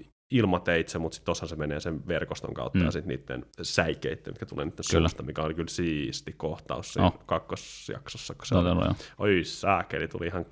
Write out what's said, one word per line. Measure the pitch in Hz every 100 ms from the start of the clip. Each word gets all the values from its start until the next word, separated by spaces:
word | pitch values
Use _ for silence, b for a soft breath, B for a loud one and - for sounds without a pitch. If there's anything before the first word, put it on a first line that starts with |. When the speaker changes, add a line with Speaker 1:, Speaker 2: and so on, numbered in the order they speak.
| - _ -
Speaker 1:
ilmateitse, | 131 101 90 - 85 80 87
mut | 82
sit | - -
tossahan | 82 82
se | 80
menee | 73 73
sen | 87 76 69
verkoston | 80 80 - -
kautta | - 60 95
Speaker 2:
Mm. | 85
Speaker 1:
ja |
sit | 82 -
niitten | 65 - 64 - -
säikeitten, | 85 - 82 71 71 - -
mitkä | - -
tulee | 73 73
niitten | - -
Speaker 2:
Kyllä. | 85 82
Speaker 1:
suusta, | -
mikä | 69 76
oli | 78
kyllä | 80 82
siisti | - 85 76 69 - - -
kohtaus | 80 76 - 64 -
siinä | - 92
Speaker 2:
Oh. | - -
Speaker 1:
kakkosjaksossa, | 85 - 95 - - - - - - - -
kun | -
se | 95
Speaker 2:
No, |
Speaker 1:
oli, | 87
Speaker 2:
joo, | 87
joo. | - - B B
Speaker 1:
oi | 101 92
sääkeli, | 76 - 92 92 85 76 80
tuli | 92 85
ihan | 90 82